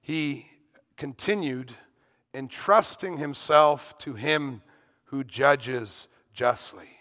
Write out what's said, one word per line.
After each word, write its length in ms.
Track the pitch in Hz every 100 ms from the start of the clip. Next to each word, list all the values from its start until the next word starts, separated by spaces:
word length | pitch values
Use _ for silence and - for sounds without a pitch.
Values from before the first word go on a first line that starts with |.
he 480 | - 160 151 135 - _ _ _ _ -
continued 800 | 143 127 - 208 156 127 127 120 _ _ _ _ _
entrusting 840 | 131 135 - - 208 - - 190 165
himself 800 | 147 139 - 151 151 143 - -
to 160 | -
him 480 | 113 135 151 143 117 _ _ _ _
who 180 | _ 139
judges 840 | 127 113 139 143 120 127 110 - - _ _
justly. 560 | - 123 117 - - - _